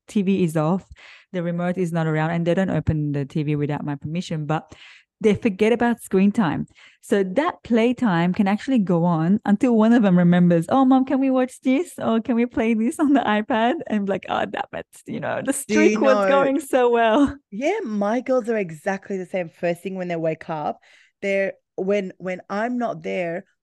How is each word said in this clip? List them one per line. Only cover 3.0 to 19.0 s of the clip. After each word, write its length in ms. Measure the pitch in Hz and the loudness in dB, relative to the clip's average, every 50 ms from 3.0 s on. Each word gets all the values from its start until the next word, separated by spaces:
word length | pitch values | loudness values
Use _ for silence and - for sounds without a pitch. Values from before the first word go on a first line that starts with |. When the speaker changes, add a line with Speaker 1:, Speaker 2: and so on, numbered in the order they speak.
| 151 147 143 | -2 -2 -2
Speaker 1:
the 120 | 143 143 | -4 -6
T 180 | 135 - 160 147 | -4 -4 -4 -2
V 140 | 147 151 | -2 -2
without 280 | 147 147 143 147 - - | -2 -2 -4 -4 -4 -6
my 120 | 151 143 | -8 -8
permission, 500 | 139 - 151 156 180 - - 170 156 151 | -8 -8 -8 -8 -8 -8 -6 -6 -6 -4
but 280 | 143 156 160 - - - - - - - - _ _ _ - | -4 -4 -4 -4 -8 -20 -20 -20 -20 -20 -20 _ _ _ -2
they 140 | 196 214 208 | 0 0 2
forget 380 | - - 240 185 - 214 220 233 | 2 0 -2 0 0 2 2 2
about 280 | 226 240 240 233 - | 2 2 0 -2 -2
screen 300 | - - - 190 190 202 | -4 -2 0 2 2 2
time. 340 | 202 - 202 156 - - 151 - _ _ - - _ _ - | 2 2 0 0 0 -4 -6 -10 _ _ -20 -20 _ _ -6
So 220 | - 226 202 196 | -2 0 0 0
that 380 | 185 185 269 302 349 - - - | 0 0 -2 -2 -2 -2 -6 -4
playtime 680 | - 233 220 226 247 247 - 254 214 175 165 170 180 180 | 0 2 2 2 2 0 0 0 0 2 2 2 2 2
can 140 | - 202 | 2 0
actually 320 | 190 208 208 - - 269 240 | 0 0 -2 -2 0 0 0
go 260 | 190 175 180 165 170 | 2 2 2 2 2
on 360 | 180 170 156 160 170 202 220 - | 2 2 2 2 2 2 0 2
until 320 | - 202 - - 247 233 | 0 0 2 2 2 4
one 160 | 214 214 226 240 | 4 4 6 4
of 100 | 240 202 | 4 4
them 140 | 196 180 | 4 4
remembers, 500 | 180 175 175 175 180 175 175 175 165 165 - | 6 6 6 6 6 6 4 4 2 2 2
"Oh, 140 | - 269 269 | 2 4 4
Mom, 200 | 262 269 262 262 | 6 4 4 4
can 140 | 269 302 262 | 2 0 0
we 80 | 269 269 | 2 2
watch 300 | 254 262 254 247 - - - | 2 2 0 -2 -4 -4 0
this? 300 | 262 262 294 349 - - - | 0 2 2 0 -2 -6 -6
Or 220 | - 226 226 226 | -4 -2 0 0
can 160 | 220 - 233 | 0 0 0
we 100 | 233 240 | 0 0
play 260 | 247 - 294 226 226 233 | 0 0 -2 0 0 0
this 240 | 214 220 247 330 - | 0 0 -2 -2 0
on 120 | 302 269 285 | 2 2 2
the 60 | - | 2
iPad?" 600 | - - 214 208 214 - 269 220 226 240 330 339 - - | 2 2 0 0 0 0 0 0 2 0 0 -2 -4 -4
And 200 | 220 208 202 190 | -4 -2 -2 -2
like, 160 | 190 - - - | -4 -4 -4 -4
"Oh, 180 | - - - | -4 -4 -4
damn 160 | - - - - - - | -4 -4 -8 -8 -8 -10
it, 140 | - - _ _ - - | -14 -14 _ _ -20 -14
you 120 | - - - | -10 -10 -8
know, 220 | - 120 - - - | -6 -6 -6 -4 -4
the 80 | 269 269 - - | -4 -4 -4 -4
Speaker 2:
Do 80 | - 214 | 0 2
you 160 | 214 208 214 | 4 4 4
Speaker 1:
streak 100 | 214 - | 4 4
was 140 | - 214 208 | 2 2 4
Speaker 2:
know 140 | 208 196 190 | 4 2 2
Speaker 1:
going 320 | 277 277 277 269 269 302 | 2 2 2 2 0 -2
so 280 | - - - 254 247 240 | -4 -2 0 2 2 2
well." 480 | 240 233 233 226 214 294 285 269 - - _ _ | 2 2 2 4 4 4 2 2 -2 -6 _ _
Speaker 2:
Yeah, 300 | 202 196 269 320 403 453 381 | -10 -6 -2 -2 -2 -2 -4
my 360 | 226 214 202 202 202 226 254 | -6 -4 -2 -2 -2 -2 -2
girls 280 | 247 - 254 254 208 226 | -2 -2 -2 -2 0 -2
are 80 | 226 214 | -2 -4
exactly 580 | 202 165 160 151 - 202 190 190 | -4 -6 -8 -10 -6 -6 -6 -6